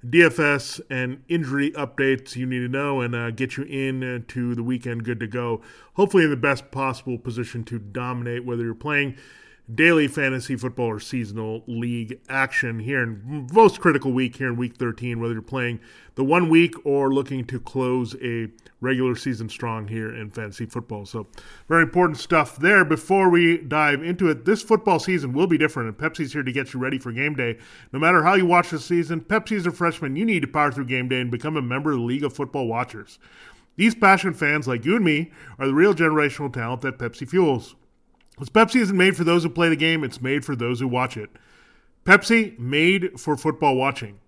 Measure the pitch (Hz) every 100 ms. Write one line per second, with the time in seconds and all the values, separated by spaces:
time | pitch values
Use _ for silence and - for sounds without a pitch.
0 | 120 160 165 165 147 143 - - - 131
1 | 127 135 _ 170 139 139 143 156 135 -
2 | 135 131 131 123 127 127 123 135 143 135
3 | 120 120 117 113 131 - 139 135 135 131
4 | 127 123 117 127 123 117 117 127 120 117
5 | 113 117 110 120 120 113 - - - -
6 | 196 196 160 135 139 131 - 131 131 123
7 | - 120 123 117 117 120 113 117 101 101
8 | 123 123 120 120 123 120 117 113 147 147
9 | 139 123 - - - _ - 113 165 165
10 | 143 156 139 131 120 127 123 123 117 107
11 | - 127 107 107 110 113 - 117 120 120
12 | 113 127 _ 135 131 - 127 113 110 139
13 | 117 107 113 147 127 170 220 - 180 139
14 | 135 127 127 123 131 120 123 - 123 113
15 | 123 117 117 113 - 131 123 117 - -
16 | - - 135 170 170 160 170 - 147 139
17 | 135 139 131 131 120 127 - 131 127 127
18 | 117 131 123 117 110 _ _ _ 123 131
19 | 127 120 135 113 110 - 120 110 104 113
20 | 110 117 107 107 107 101 113 123 117 104
21 | 98 113 104 - - - - 165 160 175
22 | 180 151 - 165 139 - 165 202 156 156
23 | - 196 185 175 170 170 151 151 151 143
24 | 165 180 180 139 131 214 - 220 - 170
25 | - 180 139 131 185 170 151 - 113 104
26 | 156 160 143 147 131 127 135 127 131 131
27 | 127 117 143 139 117 113 - - - 135
28 | 160 180 156 196 180 175 175 156 - 170
29 | 156 165 - 214 220 214 175 - 170 -
30 | 147 135 226 185 135 151 147 127 127 127
31 | 127 127 123 120 151 156 123 127 147 139
32 | 117 135 143 - 139 143 120 113 123 110
33 | 98 - _ - - - _ - 214 226
34 | 202 190 190 156 147 151 127 123 120 226
35 | 180 151 165 - - - 135 139 196 165
36 | 165 156 147 - 143 123 117 127 135 131
37 | 120 - 127 180 170 127 - _ _ _
38 | _ _ _ - 131 214 220 254 208 196
39 | 185 147 170 170 170 170 165 156 160 165
40 | 135 - 127 143 135 135 120 123 131 123
41 | 127 113 104 - _ _ _ _ _ _
42 | - 196 - 226 214 - 120 143 165 196
43 | 175 - - 143 156 - 147 131 131 -
44 | 110 101